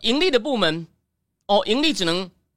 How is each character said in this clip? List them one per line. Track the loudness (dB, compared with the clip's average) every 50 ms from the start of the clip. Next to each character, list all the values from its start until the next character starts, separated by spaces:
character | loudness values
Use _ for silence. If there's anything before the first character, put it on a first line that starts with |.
盈 | -2 0 0 2
利 | 2 2
的 | 2 0
部 | 0 0 -2
门， | 0 0 0 -2 -4 -8 -12 _ _ _ _ _ _ _ _ _ _ _
哦， | 0 0 2 2
盈 | 0 0 0
利 | 0 0
只 | 0 0 -2
能 | -2 -2 -4 -6 -8 _ _ _ _ _